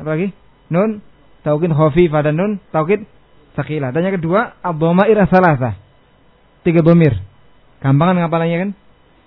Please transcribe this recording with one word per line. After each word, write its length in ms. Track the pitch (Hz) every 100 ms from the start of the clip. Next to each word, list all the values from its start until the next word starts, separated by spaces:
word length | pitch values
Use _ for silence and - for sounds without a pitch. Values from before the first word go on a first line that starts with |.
apa 80 | 151 156
lagi? 100 | 190 - _ _ -
Nun 320 | 160 220 214 - _ _ _ -
taukid 260 | 151 170
khafifah 480 | 147 156 143 175 151 147
dan 80 | 151
nun 160 | 202 202 _
taukid 320 | 160 156 208 214 _ _ _ _
tsaqilah. 400 | - 135 151 139
Dan 160 | 160 185
yang 60 | 190
kedua, 400 | 160 190 233 -
ad-dhamair 560 | 180 160 165 175 208 214
ats-tsalatsa. 540 | 185 185 180 139 123 98 - _ _ _ _ _ _ _ -
Tiga 180 | 170
dhamir. 320 | 160 170 156 101 95 _ - _ _ _
Gampang 320 | 135 139 170
kan 40 | 180
ngapalannya 380 | 170 165 165 170
kan? 100 | 196 196 _ _ _ _